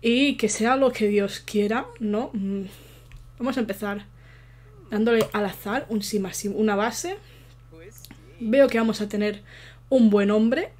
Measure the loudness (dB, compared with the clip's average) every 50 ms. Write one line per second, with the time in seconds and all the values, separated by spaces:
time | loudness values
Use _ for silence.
0 | 2 2 2 4 2 2 0 0 -2 -2 -2 0 0 0 2 4 2 2 2 0
1 | -2 0 2 0 0 0 -6 -8 -14 -4 -2 -2 0 0 0 -4 -4 -6 -10 -6
2 | -4 -2 -2 -2 -2 -4 -4 -6 -4 -4 -4 -6 -8 -10 -14 -20 -20 -20 -20 -20
3 | -20 -20 -20 -20 -20 -20 -12 -6 -4 -4 -2 -2 -2 -4 -4 -6 -6 -6 -6 -8
4 | -10 -14 -20 -20 -20 -20 -20 -20 -20 -20 -20 -20 -20 -20 -20 -20 -16 -8 -2 0
5 | 2 2 2 2 2 0 -2 -4 -4 -4 -6 -8 -8 -6 -6 -6 -4 -4 -6 -6
6 | -4 -4 -4 -4 -4 -4 -8 -8 -8 -6 -2 0 0 0 2 0 -2 -2 -4 -6
7 | -8 -8 -10 -10 -12 -20 -20 -20 -20 -20 -20 -20 -20 -20 -20 -20 -20 -20 -20 -20
8 | -20 -20 -20 -20 -20 -20 -16 -10 -2 2 6 6 6 6 4 0 0 0 -2 -2
9 | -4 -6 -4 -2 -2 -2 -4 -6 -14 -20 -20 -20 -20 -20 -20 -20 -6 2 4 6
10 | 6 6 6 6 4 4 4 4 4 4 2 0 -2 -6 -10 -20